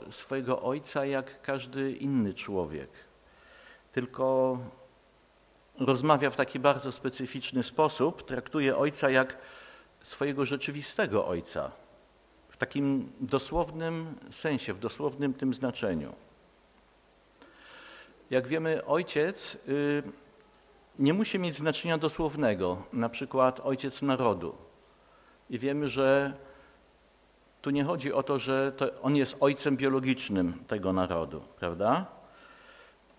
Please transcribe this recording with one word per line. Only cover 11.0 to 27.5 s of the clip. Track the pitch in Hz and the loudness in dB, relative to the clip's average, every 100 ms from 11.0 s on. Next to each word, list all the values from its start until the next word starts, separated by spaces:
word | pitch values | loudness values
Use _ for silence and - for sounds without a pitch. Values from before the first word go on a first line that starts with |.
| 165 101 - | 0 0 0
Ojca, | 87 - 78 67 - - - _ _ _ _ _ | -4 -4 -6 -6 -10 -20 -20 _ _ _ _ _
w | - | -6
takim | - 143 139 135 82 - | -4 0 2 0 -2 -8
dosłownym | 127 139 - 165 151 160 165 165 160 - - | 0 0 0 -2 -2 -4 -4 -4 -8 -12 -14
sensie, | - 160 135 - | -6 -2 -2 -2
w | 95 | -4
dosłownym | 110 - 147 139 139 | -6 -4 -4 -2 -2
tym | 131 131 | 0 -2
znaczeniu. | 123 131 - 107 80 64 - - - _ _ _ _ _ _ _ _ _ _ - - - - - - - - - | -2 -4 -2 -2 -2 -4 -12 -20 -20 _ _ _ _ _ _ _ _ _ _ -20 -20 -20 -20 -20 -20 -20 -20 0
Jak | 131 127 | 0 2
wiemy, | 160 160 156 - | 0 0 -2 2
Ojciec, | 156 170 147 165 202 - - - | 0 2 0 0 -2 -10 -10 -4
y, | 143 147 147 104 - - - - _ _ - _ - | 0 2 0 -2 -12 -20 -20 -20 _ _ -20 _ 2
nie | 139 | 4
musi | 190 214 196 | 4 0 0
mieć | 175 147 | -2 0
znaczenia | 156 151 170 160 | -2 0 0 0
dosłownego, | 156 - 156 151 127 95 92 90 - | 0 0 -2 2 2 2 0 -2 -4
na | 120 117 | -2 -2
przykład | - 131 131 127 127 | -4 -2 4 4 4
Ojciec | 139 131 139 - | -4 -2 -4 -2
narodu. | 139 131 120 90 80 - - - _ _ _ - - _ - | 0 4 4 2 -2 -10 -18 -20 _ _ _ -20 -20 _ -10
I | 120 | -4
wiemy, | 135 143 143 | -2 -2 -2
że | 123 135 139 139 135 - - - - _ _ _ _ _ _ _ | 2 4 6 2 -4 -16 -20 -20 -20 _ _ _ _ _ _ _